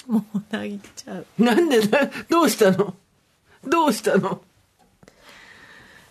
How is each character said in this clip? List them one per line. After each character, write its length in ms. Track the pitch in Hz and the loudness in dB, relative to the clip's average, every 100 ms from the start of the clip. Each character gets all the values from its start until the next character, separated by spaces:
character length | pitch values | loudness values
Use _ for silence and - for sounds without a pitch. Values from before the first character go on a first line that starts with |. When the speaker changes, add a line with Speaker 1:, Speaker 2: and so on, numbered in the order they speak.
| 254 | -4
Speaker 1:
も 200 | 220 208 | -4 -4
う 80 | 196 - | -10 -10
泣 240 | 208 208 | -10 -10
い 60 | 202 - | -12 -16
ち 160 | - - | -20 -16
ゃ 40 | |
う。 120 | 190 - - | -16 -8 -2
Speaker 2:
な 160 | 233 | 2
ん 160 | 330 339 | 2 2
で 100 | 233 208 | 2 2
だ？ 240 | 269 277 - - | 0 -2 -6 -2
ど 140 | 330 | 2
う 80 | 311 | 2
し 80 | - | 4
た 120 | 196 | 2
の？ 240 | 180 202 - _ _ _ _ _ _ 269 | 2 -2 -8 _ _ _ _ _ _ -4
ど 200 | 330 302 | 0 2
う 60 | |
し 80 | 214 | 0
た 160 | 202 190 | 0 0
の？ 240 | 185 180 _ _ _ _ _ _ _ _ - - - - - - - - _ | 0 -6 _ _ _ _ _ _ _ _ -20 -20 -20 -20 -20 -20 -20 -20 _